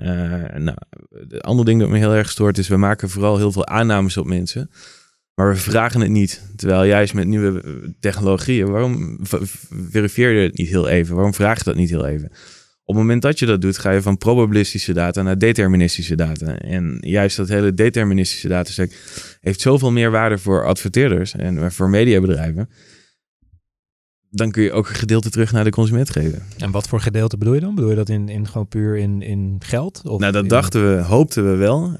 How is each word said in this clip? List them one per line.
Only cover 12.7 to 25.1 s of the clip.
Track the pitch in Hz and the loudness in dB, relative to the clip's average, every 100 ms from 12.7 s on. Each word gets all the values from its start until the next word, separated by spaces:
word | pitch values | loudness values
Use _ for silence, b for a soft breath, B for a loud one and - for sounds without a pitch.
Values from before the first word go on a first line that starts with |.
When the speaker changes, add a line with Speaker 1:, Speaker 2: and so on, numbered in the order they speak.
| _ - | _ -4
Speaker 1:
Op | 104 | 0
het | |
moment | 113 120 | 2 2
dat | 139 156 | 0 0
je | 117 | 0
dat | 101 | 2
doet, | 95 95 | 0 -2
ga | 95 | 0
je | 95 | 2
van | 98 95 | 2 0
probabilistische | 110 123 110 104 98 101 - | 2 2 4 2 0 -2 -4
data | 85 87 98 | -2 -2 -2
naar | 95 95 | -2 2
deterministische | 110 110 95 92 87 - 85 80 | 2 2 2 4 2 0 -4 -2
data. | 80 78 80 65 | -2 -4 -8 -8
En | - 90 85 60 | -6 -4 -4 -6
juist | - 101 98 - | -4 0 0 0
dat | 92 | -2
hele | 101 101 | 2 2
deterministische | 92 113 117 104 95 90 - 92 | 4 2 2 2 2 0 -4 -2
dataset | 90 87 - 90 B B B B B | -2 -2 -4 -6 B B B B B
heeft | 92 95 | -4 0
zoveel | 127 135 131 | 2 4 4
meer | 120 117 | 2 2
waarde | 110 113 104 | 2 0 0
voor | 92 95 60 | 0 2 2
adverteerders | 95 98 113 139 90 90 - | -2 0 2 2 2 -2 -4
en, | 90 85 | -4 -2
eh, | 87 | -4
voor | - 92 | 0 2
mediabedrijven. | 101 120 98 92 80 80 80 113 b b b b b _ _ _ _ _ _ _ _ _ _ _ | 4 4 4 2 0 -2 -4 -6 b b b b b _ _ _ _ _ _ _ _ _ _ _
Dan | 101 110 | -2 0
kun | 104 | 2
je | 107 | 2
ook | 104 107 | 0 -2
een | 107 | -4
gedeelte | 107 | 0